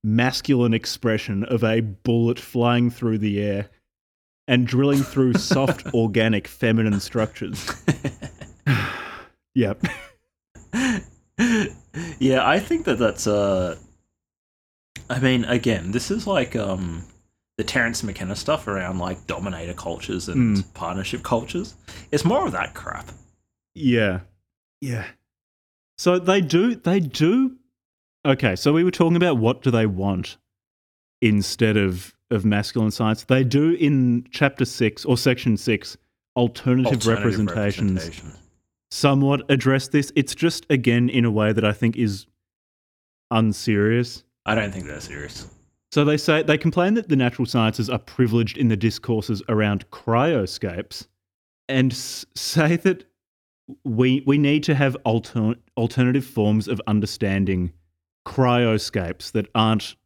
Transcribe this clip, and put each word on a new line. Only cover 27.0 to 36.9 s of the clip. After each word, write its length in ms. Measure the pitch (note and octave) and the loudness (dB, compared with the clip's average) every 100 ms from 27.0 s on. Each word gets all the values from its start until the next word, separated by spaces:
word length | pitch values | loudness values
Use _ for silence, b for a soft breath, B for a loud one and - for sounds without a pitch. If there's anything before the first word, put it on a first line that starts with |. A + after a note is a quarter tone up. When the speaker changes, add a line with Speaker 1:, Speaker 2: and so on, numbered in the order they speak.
Speaker 1:
do. 560 | D#3 - D#3 A#3+ C4 B3+ _ _ _ _ _ _ D3 | 0 0 2 4 2 -2 _ _ _ _ _ _ 0
Okay, 300 | C3 A#2+ F#2 | 2 2 2
so 160 | D3 | 2
we 100 | D#3 | 4
were 60 | F3+ | 2
talking 260 | - E3 E3+ | 2 2 4
about 220 | F3 C3+ | 2 4
what 240 | A2+ - | 2 2
do 80 | C3+ | 0
they 160 | A#2 A2 | 2 2
want 500 | F#2 G2 F#2 - - _ _ _ _ _ _ _ _ | 0 -2 -2 -6 -14 _ _ _ _ _ _ _ _
instead 560 | A#2 G#2 F#2+ - A2+ G#2+ | 2 2 0 0 2 4
of, 360 | G2 F2+ - _ _ | 2 -2 -10 _ _
of 140 | A2 | 0
masculine 460 | G2+ G#2 G#2 B2 A2 | 2 2 0 0 -2
science. 340 | - A2 A2 | 0 -2 -2
They 180 | - C3 | 0 2
do 260 | C3 C#3 D#3 | 2 2 2
in 540 | F3 D3+ C#3+ B2+ A#2+ B2 | 2 2 4 2 2 -2
chapter 360 | - C#3+ - A#2+ | -2 -2 0 -4
six 380 | - A2 G#2 - | 0 -2 0 0
or 100 | B2 | 2
section 400 | C#3 A#2+ B2+ G#2+ | 2 0 0 -2
six, 400 | - G#2+ - - _ _ _ - | 0 -2 -4 -18 _ _ _ 0
alternative 560 | A#2+ - B2+ B2+ B2+ | 0 0 0 2 2